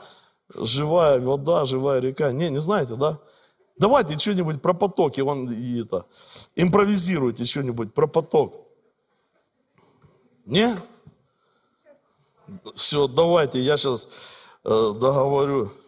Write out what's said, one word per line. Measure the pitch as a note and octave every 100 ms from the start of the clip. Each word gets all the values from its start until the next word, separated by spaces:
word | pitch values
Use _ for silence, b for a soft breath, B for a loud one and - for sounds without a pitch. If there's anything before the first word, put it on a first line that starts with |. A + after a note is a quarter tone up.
| B B B B _
живая | - A2+ C3 D3+ F3 D#3 C3
вода, | B2+ C#3 C#3 E3+ C3
живая | C3 C#3 C3
река. | C3 C3+ D3
Не, | B2+ E3+
не | C#3
знаете, | D#3 G#3 C3 A2+
да? | D3+ D3+ _ b b b b -
Давайте | G3 C4 E3+ D3+
что-нибудь | G#3 F#3+ D#3+ D3
про | E3
поток, | F3 G3 F#3+ D#3+ C3+
и |
он, | C3+ C#3 B2+
и | A2+ B2 A#2+
это, | A2 F#2 - B B B B -
импровизируйте | F3 G3+ G3+ G#3 F3 E3+ B2+ A2+ A#2+
что-нибудь | D3 C3+ A#2 G#2
про | - D3+
поток. | E3 - D#3 A2+ - - _ _ _ _ _ _ _ _ _ _ _ _ _ _ _ _ _ -
Не? | D#3 A#3 G3 - - - _ _ _ _ _ _ _ _ _ _ _ _ _ - F#3+ - -
Все, | - D3 C#3
давайте, | B2+ E3+ F3 C#3 B2+
я | B2+ D3
щас, | C#3 A#2+ - B B B B B
э, | -
договорю. | A2 A2 G#2 C3 C#3 C#3 C#3+ C#3 C#3 G2 B